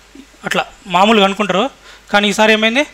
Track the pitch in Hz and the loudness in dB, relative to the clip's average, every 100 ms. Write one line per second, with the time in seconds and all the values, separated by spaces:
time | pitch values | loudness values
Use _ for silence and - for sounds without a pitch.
0 | _ - - - 202 185 - - 202 175 | _ -20 -20 -14 -6 -6 -6 -12 -4 0
1 | 208 226 196 196 202 185 262 - - - | 2 2 2 0 -2 -2 -4 -8 -20 -20
2 | - 202 208 196 214 214 220 247 302 | -4 -2 0 0 2 2 0 -2 -4